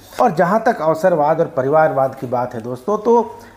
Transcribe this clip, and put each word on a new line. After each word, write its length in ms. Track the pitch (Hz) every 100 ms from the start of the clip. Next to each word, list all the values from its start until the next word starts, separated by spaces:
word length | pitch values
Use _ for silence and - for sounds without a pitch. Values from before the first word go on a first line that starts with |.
| - -
और 140 | 247
जहां 240 | 160 175 220
तक 200 | 247 -
अवसरवाद 580 | 156 156 190 165 147 160
और 120 | 160 135
परिवारवाद 580 | 131 156 156 135 135
की 120 | - 127
बात 260 | 123 127
है 60 | 120
दोस्तों, 360 | 117 123 - 208
तो 400 | 233 233 - - -